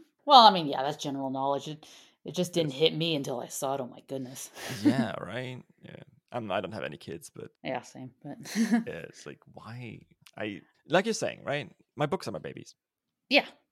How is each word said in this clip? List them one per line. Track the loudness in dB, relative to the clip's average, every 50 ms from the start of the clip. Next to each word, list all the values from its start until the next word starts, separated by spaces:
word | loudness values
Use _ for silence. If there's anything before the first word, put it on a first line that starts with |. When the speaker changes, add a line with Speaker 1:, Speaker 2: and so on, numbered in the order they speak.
| -12 _ _ _ 6
Speaker 1:
Well, | 10 12 12 12
I | 12
mean, | 10 8 2 0
yeah, | 0 0 -2
that's | -2 -2 -4
general | -4 -4 -4 -4 -4 -4
knowledge. | -2 0 0 0 0 0 -2 -6
It, | -12 -12 -14 -20 -20 -20 -20 -20 _ _ -14
it | -8 -4
just | -2 -2 0
Speaker 2:
Yes. | 0
Speaker 1:
didn't | 0 0 0 0
hit | 2 0 2 2
me | 0 -2 0 0
until | -2 -2 -4 -6 -6
I | -8 -10
saw | -8 -6 -4 -4 -4
it. | -4
Oh | -6 -8
my | -12 -18 -14 -10
goodness. | -10 -10 -10 -10 -12 -14 -16 -16 -14 -14 -10 -10
<laughs> | -6 0 2
Speaker 2:
Yeah, | 2 2 2 0 -2 -4 -8
right? | -8 -10 -10 -10 -10 -10 -12 -14 -16 _ _ _
Yeah. | -20 -20 -20 -20 -20 _ _ _ _ -10
I'm, | -10 -8 -4 -2
I | -2 -2
don't | -2 -2 -6
have | -6 -8
any | -8 -8 -10
kids, | -12 -12 -12 -12 -12 -16 -16
but | -16 -16 -16 _ _ -8
Speaker 1:
Yeah, | -8 -8 -8
same, | -8 -12 -16 -16 -16 -16 -18 _ -16
but | -16 -14 -14 -12 -6
<laughs> | -2
Speaker 2:
yeah, | -2 0 2 2 0 0 -2 -8 -10 -12 -14
it's | -16 -16 -16
like, | -16 -18 -18 -20 -20 -20
why? | -20 -18 -16 -14 -14 -14 -14 -14 -16 -18 _ _ _ -20 -20 -12 -10
I, | -8 -8 -8 -10 -14 _ _ _ _ 0
like | 0 0 2
you're | 0 -2
saying, | -2 -2 -4 -6 -6 -6
right? | -6 -6 -6 -6 -10 -16 _ _ _ -6
My | -4 -4
books | -2 -2 -4 -6 -6
are |
my | -8 -8
babies. | -8 -10 -12 -12 -16 -18 -20 _ _ _ _ _ _ _ _ _ _ 2
Speaker 1:
Yeah. | 2 2 2 2 -6 _ _ _